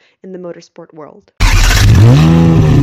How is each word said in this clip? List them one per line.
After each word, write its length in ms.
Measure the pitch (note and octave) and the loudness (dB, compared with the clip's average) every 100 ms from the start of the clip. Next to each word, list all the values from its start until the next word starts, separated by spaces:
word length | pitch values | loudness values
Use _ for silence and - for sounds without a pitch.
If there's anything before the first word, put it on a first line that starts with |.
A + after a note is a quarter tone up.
| _ _ | _ _
in 100 | F#3+ | -20
the 60 | F3+ | -18
motorsport 540 | F3 E3+ - - E3 | -18 -20 -20 -20 -20
world. 380 | D#3+ C#3+ G#3 _ - - - - - G#2 F#2 A#2 C#3+ D#3+ E3 E3 D#3+ D3+ D3 | -20 -20 -20 _ -6 -4 0 0 0 2 2 4 2 2 2 0 0 0 0